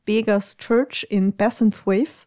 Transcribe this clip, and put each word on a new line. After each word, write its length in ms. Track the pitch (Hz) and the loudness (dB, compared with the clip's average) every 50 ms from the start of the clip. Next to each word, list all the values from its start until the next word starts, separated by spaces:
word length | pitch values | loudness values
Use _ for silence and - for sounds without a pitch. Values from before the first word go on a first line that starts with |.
| _ | _
Bega's 520 | - 208 220 220 214 202 202 - - - | -2 -2 0 0 0 0 0 -2 -4 -10
Church 500 | - - - 233 240 285 285 - - - - | -10 -4 0 0 0 0 -2 -6 -10 -6 -4
in 260 | 214 196 190 202 - | -2 0 0 0 0
Bassenthwaite, 760 | - 208 240 - - 226 214 - - - 202 190 208 294 - - - _ | 0 0 0 2 2 2 2 0 0 -2 -2 0 0 -2 -4 -6 -12 _